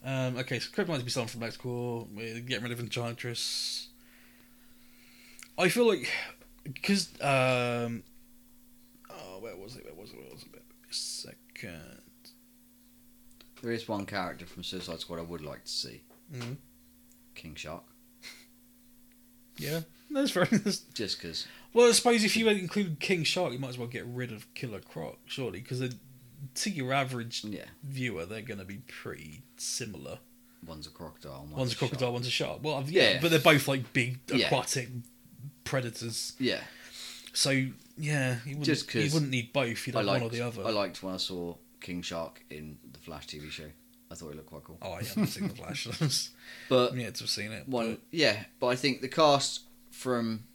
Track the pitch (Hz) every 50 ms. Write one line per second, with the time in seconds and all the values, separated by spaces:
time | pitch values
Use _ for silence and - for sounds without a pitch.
0 | - 131 135 131 131 127 123 120 131 - - - - - - - 196 175 160 135
1 | 123 123 - 135 117 113 - 117 117 113 - - - 127 120 120 123 123 117 117
2 | 113 - 104 104 113 113 113 120 120 127 131 104 117 120 120 120 120 107 - 123
3 | 120 117 117 - - 120 117 - - - - - - - - - - - - -
4 | - - - - - - - - - - - - - - - - - - - -
5 | - - - - - - - - - - - - 180 185 160 233 240 226 202 156
6 | 123 - - - - - - - - - - - - 147 127 - - - 202 196
7 | 170 - - - - 143 135 131 127 127 127 123 123 120 120 120 117 117 117 107
8 | - - - - - - - - - - - - - - - - - - - -
9 | - - - - - 92 92 95 107 117 92 90 98 104 127 - - 58 76 85
10 | 104 - - 60 67 65 64 - - - - - - - - - - - - -
11 | - - - - - - - - - - - - - 101 85 78 76 64 64 -
12 | - - - - - - - - - - - - - _ _ _ - - - -
13 | - - - - - - - - - - - - - 117 117 113 - - 110 101
14 | 98 92 104 101 90 87 - 65 87 - - 92 87 - 95 92 85 92 82 80
15 | - - 87 82 85 82 87 82 76 71 65 62 - - - - - 62 58 58
16 | - - - - _ - 151 123 117 120 135 151 - - - - - - - -
17 | - - - _ - - - - - 80 73 - - 76 78 - - - - -
18 | - - - - - - - - - - - - - - - - - - - -
19 | - - _ - - - - - - - - - 147 143 156 165 160 - - -
20 | - - 302 269 285 - - 180 180 - 233 - - 208 185 - - - - -
21 | 110 92 - - - 85 80 - - - - - - - - 226 247 240 226 -
22 | - 247 240 220 208 208 - 220 226 220 208 196 180 165 - 208 202 175 156 -
23 | - - 196 170 156 - - 185 180 147 120 127 135 123 127 123 120 120 123 110
24 | 85 120 123 123 123 117 110 104 - - - - - 120 104 95 - - - 156
25 | 160 60 - - - - - 143 131 110 95 92 120 - 131 123 131 131 127 -
26 | - - - - - - - - 139 135 - - - 214 185 151 127 127 135 139
27 | 135 131 131 120 117 117 - - - 107 101 - - - - - - 139 135 131
28 | 127 120 98 82 85 90 107 110 107 127 107 101 95 95 98 - - - - -
29 | - 107 85 78 76 78 78 113 - - - - - - - - 123 110 95 78
30 | 67 69 85 - - - - - - - - - - 80 80 78 73 73 - -
31 | 90 78 - - - 71 67 67 71 76 - 135 131 123 113 - 147 127 147 123
32 | 127 120 117 120 120 127 113 - 147 127 - - 135 156 147 139 135 143 165 185
33 | 135 107 - 85 156 170 165 156 135 170 156 143 - - 139 135 117 - - 135
34 | 120 127 127 127 - - - 127 101 69 - 127 - - - 135 120 120 123 120
35 | 120 - - - - - - - 123 143 - - - - - 135 120 117 113 -
36 | 110 117 110 - - - - - 131 117 87 64 - - - - - - - -
37 | - - - - - - - - - 143 135 135 131 131 131 - - - - -
38 | 156 147 151 143 131 127 123 117 117 143 139 151 143 156 151 - - - - 117
39 | - 147 147 165 147 131 131 123 113 - - 139 131 117 117 - - 131 120 113
40 | 104 98 98 - 120 113 117 117 120 120 113 117 - 113 110 104 101 92 82 -
41 | - 95 92 95 - - 95 87 87 87 85 - - - - - - - 87 87
42 | 85 - 90 82 82 - - - - - 76 76 76 76 73 - - 69 67 -
43 | - 82 78 76 - - - 73 73 78 - - 78 76 73 - - - - -
44 | - - 85 - 85 78 73 78 78 - 80 73 - - 82 85 - 95 87 -
45 | 117 - - 220 208 - - - 196 175 - - - - 110 - - 113 - -
46 | 160 139 - - - - - - - - - - - - 131 127 123 123 127 127
47 | 117 101 - - - - - - 104 107 - 95 - 135 131 120 117 113 110 -
48 | - - - 165 151 117 101 104 101 - - - 135 123 123 127 - 143 123 -
49 | 127 131 - - 160 147 143 139 135 - - - - - - - - - - -
50 | - 127 123 120 117 113 113 110 120 - -